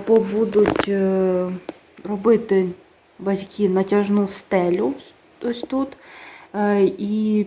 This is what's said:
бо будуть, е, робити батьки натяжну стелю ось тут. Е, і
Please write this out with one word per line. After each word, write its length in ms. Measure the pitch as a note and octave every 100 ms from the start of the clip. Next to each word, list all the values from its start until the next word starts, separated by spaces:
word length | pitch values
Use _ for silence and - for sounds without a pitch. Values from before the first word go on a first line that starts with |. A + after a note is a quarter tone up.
| G3
бо 120 | A3+
будуть, 680 | G3 G#3 G#3+ G#3 G#3 - -
е, 580 | G3 F#3+ F#3+ F#3 F3+ F3+ F#3 - - _ -
робити 640 | F#3+ G3+ G#3+ G#3+ A3+ G3 F#3 F3 - _ _ -
батьки 500 | F#3+ F#3+ G3 - G3+
натяжну 580 | F#3 F#3+ G3+ G3+ G#3 G3
стелю 640 | - - G3 F3 F3+ A#3 C#4 - - _ _
ось 200 | A#3+ A#3+
тут. 360 | - C4 C4+ - - - - - -
Е, 300 | G3+ G#3 G3+ F#3+
і 600 | - G3+ G#3+ G#3+ G#3+